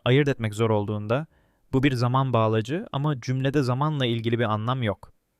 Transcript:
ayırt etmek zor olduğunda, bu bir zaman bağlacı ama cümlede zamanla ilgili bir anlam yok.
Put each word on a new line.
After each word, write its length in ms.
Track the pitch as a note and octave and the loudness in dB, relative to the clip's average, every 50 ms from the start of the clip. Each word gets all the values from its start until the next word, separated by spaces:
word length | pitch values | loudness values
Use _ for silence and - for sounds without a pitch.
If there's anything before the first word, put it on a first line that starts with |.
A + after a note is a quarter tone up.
| - | 2
ayırt 220 | B2 B2+ C#3 D3 | 2 4 4 4
etmek 260 | C#3 C3 - A#2 A2 G#2 | 2 0 -2 -2 -4 -2
zor 160 | G#2 A#2 A2 | 0 2 2
olduğunda, 580 | A2 G#2 G#2 G2+ G#2+ G#2 G#2 G#2 A#2 C#3 D#3+ - _ _ _ _ _ _ _ _ - | 2 2 0 -2 -4 -4 -2 0 -2 -2 -2 -4 _ _ _ _ _ _ _ _ 0
bu 100 | C3 B2+ | 2 2
bir 80 | C#3+ | 2
zaman 420 | C3 A#2+ A#2+ B2 B2 C3 C3+ C3+ A#2 | 2 2 0 2 2 2 0 2 2
bağlacı 540 | A2+ A2 A2 A2 A2 G#2+ A2 C#3+ F3+ A#3+ - | 2 2 2 2 0 -2 -2 -4 -6 -6 -6
ama 300 | - C#3 C#3+ D3+ D3+ B2 | -6 -2 -2 -2 -2 -2
cümlede 420 | A2 - B2+ C3 C3 C#3 C3 D3+ C3+ | -4 -4 -2 -2 0 0 0 0 0
zamanla 420 | A#2+ B2 B2+ D3 D#3 D#3 C#3+ C3 | 0 0 0 0 -2 0 0 0
ilgili 340 | A#2+ A#2 A#2 A2 A2+ A#2 A2+ | 0 0 0 0 0 0 0
bir 40 | A#2+ | 0
anlam 400 | G#2+ G#2+ G#2+ A2 A#2+ B2+ C3 A#2+ | 0 -2 -2 -2 -2 -2 -2 -2
yok. 300 | G#2+ F#2 - - - - _ _ _ _ | -2 -2 -4 -8 -20 -20 _ _ _ _